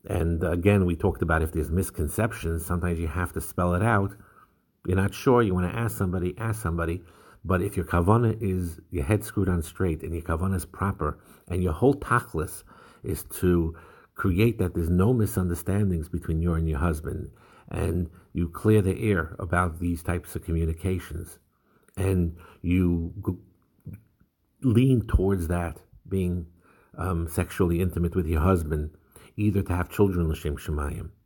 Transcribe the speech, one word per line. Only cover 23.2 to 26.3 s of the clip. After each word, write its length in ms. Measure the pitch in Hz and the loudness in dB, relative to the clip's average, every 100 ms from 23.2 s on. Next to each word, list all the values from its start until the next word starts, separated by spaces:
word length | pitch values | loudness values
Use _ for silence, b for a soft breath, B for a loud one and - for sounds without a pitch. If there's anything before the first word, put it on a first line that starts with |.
| 101 | -6
g-, 680 | 87 - _ _ _ - - _ _ _ _ _ _ | -6 -12 _ _ _ -18 -18 _ _ _ _ _ _
lean 440 | 135 110 131 127 - | 2 4 4 2 2
towards 420 | - 95 98 80 | 2 2 0 0
that, 300 | 87 85 80 _ - - | -2 -2 -8 _ -20 -6
being, 380 | 95 90 | -2 -2